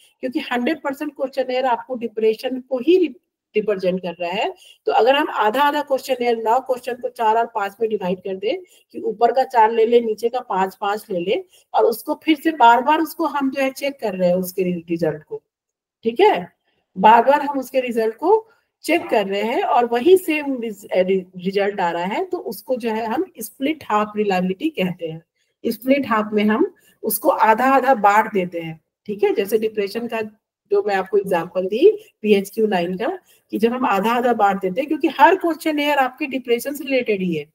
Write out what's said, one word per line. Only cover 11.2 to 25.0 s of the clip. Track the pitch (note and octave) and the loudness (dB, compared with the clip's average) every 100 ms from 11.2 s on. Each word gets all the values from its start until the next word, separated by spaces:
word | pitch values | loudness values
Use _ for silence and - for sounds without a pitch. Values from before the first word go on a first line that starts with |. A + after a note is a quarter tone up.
| F3+ F4+ - _ _ | -2 -4 -6 _ _
और | A#3 | 0
उसको | A#3 A#3 - D4 | 2 0 -6 -4
फिर | D#4 D4+ | 0 0
से | E4 | 0
बार | D#4 D4+ B3+ | 4 6 6
बार | B3+ D#4+ | 4 0
उसको | D#4 - D#4 | 0 -2 -4
हम | C#4 C4+ | -2 -2
जो | C#4 | -2
है | C4+ | -4
चेक | C4 C#4 C#4 | -2 -6 -4
कर | A3 F#3+ | -6 0
रहे | F3+ | 0
हैं | F3+ | 0
उसके | F#3 - | -2 -4
रि-, | F3+ F3 F3 | -4 -4 -4
रिजल्ट | E3 D#3 D3+ | -2 -2 -4
को, | - D3 _ _ _ _ _ _ | -10 -14 _ _ _ _ _ _
ठीक | A3+ A#3 | -4 2
है, | G4+ F3+ F3+ _ _ _ _ F#3 | 4 2 -4 _ _ _ _ 2
बार | G#3+ A#3 | 6 6
बार | A#3 C#4+ | 6 2
हम | C#4+ C#4+ | 0 -6
उसके | B3+ C4 | -4 -4
रिजल्ट | B3 A3+ A3 A3 | -2 -2 -2 -2
को | D#4+ A4 - _ _ _ | 2 2 0 _ _ _
चेक | - E4 E4+ | -2 -2 0
कर | A#3 G3 | -2 0
रहे | G3+ | -2
हैं | A3 D4+ | -2 -2
और | G4 C4 A#3+ | 0 0 2
वही | A#3+ D4 F#4 | 2 4 4
सेम | - D4+ C#4 B3+ | 4 -4 -4 -6
रिज-, | A3+ G3 - | -8 -10 -4
अ, | F#3 | 0
रि-, | F#3 F#3+ F#3 F3+ | 0 -2 -4 -8
रिजल्ट | F3+ G3 G3+ G3+ | -4 -2 -2 -2
आ | F3 | -4
रहा | F3 F3+ | -2 -4
है, | C4+ F#4 | -6 -6
तो | F4+ | -6
उसको | A#3 - - B3+ | -8 -10 -6 -4
जो | A3+ | -4
है | G#3+ A3+ | -4 -4
हम | C4 F#4 B3+ | -4 -6 -10
स्प्लिट | A3 - C4+ D#4 - | -16 -6 -6 -4 -2
हाफ | G#3 G#3+ G#3 | -2 -2 -2
रिलायबिलिटी | G3+ F3+ F#3 F#3+ D#4+ | -2 0 -2 -2 -4
कहते | - F3+ - | -2 -4 -4